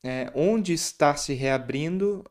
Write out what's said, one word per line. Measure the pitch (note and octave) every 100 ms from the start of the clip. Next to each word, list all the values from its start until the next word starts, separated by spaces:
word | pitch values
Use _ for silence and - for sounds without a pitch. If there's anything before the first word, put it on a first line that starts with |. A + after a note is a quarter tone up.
é, | B2+ B2+ C3
onde | C3+ F3 A3+ F#3
está | E3 - - D3 C#3+
se | - C3
reabrindo, | C3+ C3+ A#2+ C3+ D#3 F#3 G3+ G3 -